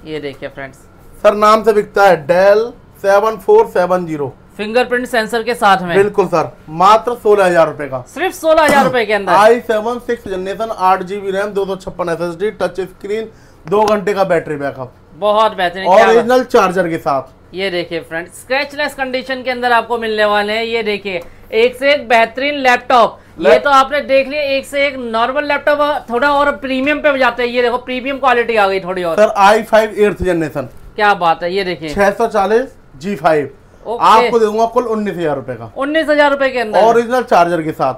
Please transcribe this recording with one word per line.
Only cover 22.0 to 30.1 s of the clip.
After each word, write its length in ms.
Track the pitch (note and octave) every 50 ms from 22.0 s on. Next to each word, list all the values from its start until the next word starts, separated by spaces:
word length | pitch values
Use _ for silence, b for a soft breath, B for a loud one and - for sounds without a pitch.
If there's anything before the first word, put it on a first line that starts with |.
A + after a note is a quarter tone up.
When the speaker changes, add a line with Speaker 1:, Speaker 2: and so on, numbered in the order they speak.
| B3 A3
Speaker 1:
बेहतरीन 460 | B3 A3+ A3+ A3+ A3+ - C4 C#4+ D4
लैपटॉप। 640 | D4 C4 B3+ B3 A#3+ B3 - C4+ B3 A3 G3 - b b b b b
ये 100 | - F#3
Speaker 2:
लैप- 140 | - - -
Speaker 1:
तो 60 | C#4+
आपने 320 | C#4 C4+ C4+ C4+ C#4+ D4
देख 260 | C4 G#3+ C4+ C4+ C4+ C4
लिया, 140 | C#4 D4+
एक 240 | D4 C#4 C4+ C4+ C4+
से 220 | - - C#4+ C#4 C#4+
एक 80 | C4 C4
नॉर्मल 460 | B3 A#3 A3+ A3+ A#3 B3 C4 D4 D4
लैपटॉप, 640 | C#4+ C#4+ C#4 C#4 D4+ D4 D4 D4 D4 D4 C4+ - -
थोड़ा 240 | A#3 A#3+ B3+ C#4+ D4
और 180 | C#4 C#4+ C#4+
प्रीमियम 460 | C#4+ - - C4 C4 C4 C4 C#4+ D4+ C#4+
पे 200 | - D4+ C#4 C4+
जाते 240 | B3+ A#3+ A#3+ - B3
हैं। 60 | A#3+
ये 120 | A#3+ B3
देखो, 160 | B3 A#3+ A#3 A#3+
प्रीमियम 400 | A#3 - B3+ B3+ A#3 C4+ C#4+ C4
क्वालिटी 380 | A#3+ C4 B3 A#3+ A#3 G#3 C#4+
आ 120 | A3+ G#3 G3
गई 120 | G3 F#3+
थोड़ी 240 | E3+ F3 A3 - F3+
और। 120 | E3+ D#3+
Speaker 2:
सर, 180 | G3+ G#3 A3 - G#3
आई 260 | G3 G3 G#3+ A3+ A3
फ़ाइव 260 | - - G#3+ A3 G#3+
एट्थ 340 | G#3 F#3 G#3 G#3